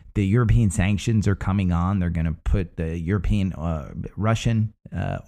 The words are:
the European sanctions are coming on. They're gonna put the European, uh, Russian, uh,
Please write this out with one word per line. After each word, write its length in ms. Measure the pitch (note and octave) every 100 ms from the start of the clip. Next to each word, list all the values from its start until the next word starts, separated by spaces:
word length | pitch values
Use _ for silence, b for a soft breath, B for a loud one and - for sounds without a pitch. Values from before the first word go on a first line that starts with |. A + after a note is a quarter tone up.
| B
the 120 | - G2
European 440 | A#2 A2+ A#2 G#2
sanctions 580 | F#2+ F#2+ G#2 - A2+ G2+
are 60 |
coming 360 | F#2+ - G2+ F2+
on. 280 | E2+ F2+ G2
They're 100 | F2
gonna 240 | E2 E2
put 460 | D#2 - G2+ E2 -
the 200 | D#2+ E2+
European, 540 | E2 G2+ - G#2 F#2+
uh, 400 | - E2 D#2 - - - -
Russian, 560 | G#2+ A2+ A#2+ A2+ A2 - - F2+
uh, 220 | F#2 F#2